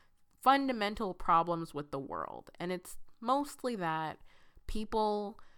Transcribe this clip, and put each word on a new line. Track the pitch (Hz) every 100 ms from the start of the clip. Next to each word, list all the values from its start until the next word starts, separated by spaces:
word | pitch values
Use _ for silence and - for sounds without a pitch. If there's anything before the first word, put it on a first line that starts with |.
| - _ - _
fundamental | 254 277 269 233 202 214 208
problems | 180 - 165 170 170 160
with | 147 147
the | 139
world, | 139 85 71 60 - -
and | 175
it's | 180 - - - -
mostly | 226 277 285 - 254 226
that | 170 160 156 - - - - - -
people | 214 220 226 214 208 202 226 -